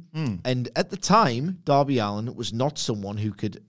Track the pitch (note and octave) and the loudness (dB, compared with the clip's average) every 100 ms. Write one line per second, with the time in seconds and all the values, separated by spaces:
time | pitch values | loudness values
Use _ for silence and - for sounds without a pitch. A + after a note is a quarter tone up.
0 | - D#3 D3 F#2 B2 B2+ A#2 - G3+ G3 | -8 -6 -4 -2 -2 -2 -2 -2 -4 -2
1 | - G#3 F#3 A#2 D#3 F#3 - C#3 C#3 C3 | 2 4 4 2 -4 -4 2 4 6 2
2 | G#2 G#2 A2+ G#2 A2+ A2+ C3 - - G#2+ | 2 -2 -6 -6 -6 -2 -2 -2 -4 -4
3 | G2 G#2 G#2+ G2 G#2+ - | -4 -4 -4 -4 -6 -6